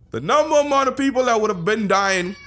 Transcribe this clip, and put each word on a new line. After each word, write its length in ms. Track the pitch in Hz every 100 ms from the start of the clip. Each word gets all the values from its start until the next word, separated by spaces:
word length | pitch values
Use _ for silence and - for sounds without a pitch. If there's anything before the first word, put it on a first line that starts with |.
| _
The 100 | 113
number 340 | 151 285 302 302
amount 300 | 285 277 262
of 80 | 254
people 260 | 277 254 254
that 120 | 226
would 120 | 214
have 160 | 185 170
been 200 | 220 196
dying 480 | 196 196 190 180 202